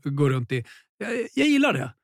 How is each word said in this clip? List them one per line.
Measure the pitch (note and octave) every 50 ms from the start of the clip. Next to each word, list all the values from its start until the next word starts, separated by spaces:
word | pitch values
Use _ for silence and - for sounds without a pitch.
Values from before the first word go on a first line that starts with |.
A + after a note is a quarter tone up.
| - D3
gå | C#3+ C#3 D3 C#3
runt | C3 B2+ A#2+ - C3
i. | B2 A#2 - - - _ _ _ -
Jag, | G#3 A3 A#3 B3 A3+ - -
jag | - C#4 D4+
gillar | C#4+ C#4 C#4+ C#4 -
det. | - - C3 - _